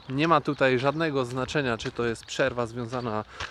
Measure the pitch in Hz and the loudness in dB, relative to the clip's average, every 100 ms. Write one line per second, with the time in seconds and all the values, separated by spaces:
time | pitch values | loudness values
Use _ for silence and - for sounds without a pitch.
0 | - 135 165 151 151 143 131 127 139 151 | -6 0 4 4 4 2 4 4 2 0
1 | 165 139 123 131 127 156 131 110 135 - | 0 0 -2 -2 -2 0 0 -2 -4 -2
2 | 117 113 - - 135 123 117 117 117 127 | -2 -2 -6 0 0 0 -4 -4 -6 -4
3 | 120 107 104 - - | -2 -4 -4 -10 -12